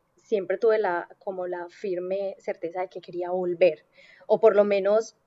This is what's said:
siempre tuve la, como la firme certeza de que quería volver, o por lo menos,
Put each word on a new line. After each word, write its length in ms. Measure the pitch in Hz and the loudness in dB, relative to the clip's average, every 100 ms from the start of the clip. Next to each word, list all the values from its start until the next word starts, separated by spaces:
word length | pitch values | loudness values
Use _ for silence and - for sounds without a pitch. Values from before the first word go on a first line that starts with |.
| _ _ | _ _
siempre 400 | - 208 180 190 | -6 -4 -2 0
tuve 200 | 226 220 | 2 2
la, 300 | 196 175 - - | 0 -4 -6 -12
como 280 | - 185 180 | -10 -8 -8
la 220 | 175 175 | -8 -12
firme 640 | - 202 175 180 196 196 - | -10 -6 -6 -4 -6 -6 -8
certeza 420 | - 190 165 185 | -10 -8 -8 -8
de 60 | 185 | -8
que 120 | 180 | -10
quería 300 | 175 175 175 | -12 -8 -4
volver, 540 | 185 180 170 180 156 _ _ - - - | -2 -2 2 2 2 _ _ -20 -10 -2
o 140 | 214 | 4
por 160 | 220 202 | 6 6
lo 80 | |
menos, 520 | 202 202 190 220 226 _ | 4 2 2 0 -2 _